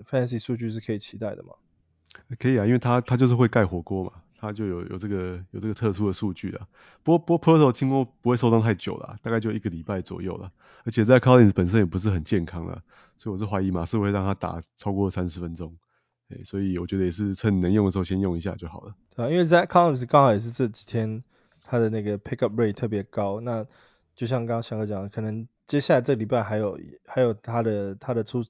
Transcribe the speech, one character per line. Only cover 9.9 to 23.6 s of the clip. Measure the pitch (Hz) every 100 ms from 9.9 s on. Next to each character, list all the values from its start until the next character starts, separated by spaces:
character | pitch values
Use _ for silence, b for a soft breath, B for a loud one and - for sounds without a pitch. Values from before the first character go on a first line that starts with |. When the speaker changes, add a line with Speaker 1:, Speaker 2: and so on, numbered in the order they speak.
| 95
Speaker 2:
左 | 87 90
右 | 92 87
啦。 | 95 b b b 117
而 |
且 | 113
Zach | 107 127
Collins | 127 127 104
本 | 95 90
身 | 110
也 | 90
不 | 92
是 | 104
很 | 90
健 | 80 98 82
康 | 90 82
啦， | 87 b b b _
所 | 113
以 |
我 | 95
是 |
怀 | 104 98
疑 | 95
马 | 90 87
刺 | 113
会 | 101
让 | 101
他 | 95
打 | 95 87 85 - -
超 | 104
过 | 98 98
三 | 92 90
十 | 85
分 | 85 85
钟。 | 82 85 _ _ _ _ -
欸， | 90
所 | 95 98
以 | 98 87
我 | 87
觉 | 98
得 |
也 | 90
是 | 85 104 95
趁 | 110 95
能 | 90
用 | 104 98
的 |
时 | 95
候 |
先 | 90 95
用 | 98 85
一 |
下 | 92 92
就 | 82
好 | 87
了。 | 95 - _ -
Speaker 1:
对 | 120
啊， |
因 | 170
为 | 165
Zach | 170 180
Collins | 175 170 131 120
刚 | 147
好 | 135
也 | 104
是 | 117
这 | 120 120
几 | - -
天 | 117 110 113 - _ _ _
他 | - 120
的 | 113
那 | 110
个 | 104 104
pickup | - 117 117 110
rate | 110
特 | 101 113
别 | 104
高， | 95 - 101 104
那 | 120 113